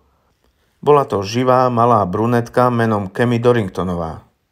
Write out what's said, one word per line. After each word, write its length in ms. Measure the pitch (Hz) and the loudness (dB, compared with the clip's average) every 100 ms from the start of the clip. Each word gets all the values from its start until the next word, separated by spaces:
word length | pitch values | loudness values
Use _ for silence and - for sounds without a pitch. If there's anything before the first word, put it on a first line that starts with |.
| _ _ _ _ _ _ _ _ | _ _ _ _ _ _ _ _
Bola 240 | 143 147 131 | 2 2 2
to 160 | 101 | -4
živá, 480 | 98 117 127 127 127 | -4 -2 2 2 2
malá 320 | 120 117 117 95 | 2 2 2 0
brunetka 640 | 104 117 120 120 - 123 | -2 0 -2 -2 0 0
menom 380 | 117 113 107 98 | 2 0 -2 -4
Kemi 260 | - 123 117 | -4 -2 0
Dorringtonová. 880 | 120 123 98 - 90 87 80 80 - _ _ | 2 0 -2 -6 -6 -6 -8 -10 -18 _ _